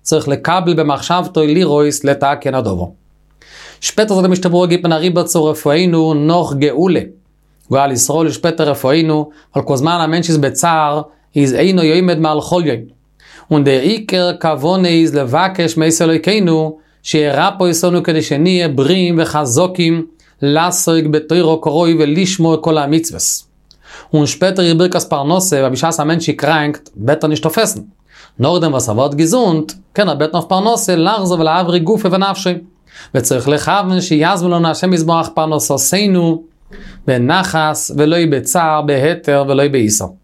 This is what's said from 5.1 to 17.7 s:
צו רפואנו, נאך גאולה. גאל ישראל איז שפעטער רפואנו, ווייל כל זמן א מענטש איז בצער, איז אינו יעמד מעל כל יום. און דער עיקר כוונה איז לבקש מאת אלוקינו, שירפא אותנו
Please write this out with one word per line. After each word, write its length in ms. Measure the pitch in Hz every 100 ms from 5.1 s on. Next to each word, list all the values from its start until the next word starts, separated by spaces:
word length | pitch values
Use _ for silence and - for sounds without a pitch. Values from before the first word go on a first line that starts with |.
| 175
צו 220 | 170 170 156
רפואנו, 680 | 156 147 151 180 165 160
נאך 400 | 147 151 175 143
גאולה. 480 | 139 147 131 185 147 92 - _ _ _ _ _
גאל 200 | 131 139
ישראל 340 | 127 - 151 160
איז 100 | 123
שפעטער 340 | 170 165 151
רפואנו, 600 | 135 131 160 160 151 151 - _
ווייל 140 | 143 135
כל 80 | 135
זמן 260 | 156 175
א 60 | 156
מענטש 220 | 170 170
איז 80 | 156
בצער, 640 | 139 127 170 160 147 151 147 _ _ 147
איז 180 | 139
אינו 300 | 123 175 185
יעמד 360 | 156 165 180 160
מעל 220 | 156 151
כל 200 | - 180 156
יום. 120 | 117 117 _ _ _ - - -
און 120 | 151
דער 160 | 139 131
עיקר 520 | 147 220 214 185 175 175
כוונה 460 | 165 151 151 190 180
איז 280 | 165 160 143
לבקש 640 | 127 147 190 185 170 165
מאת 240 | 160 160
אלוקינו, 760 | 165 160 180 214 180 160 156 156 _ _
שירפא 600 | - 156 147 135 180 190
אותנו 400 | 180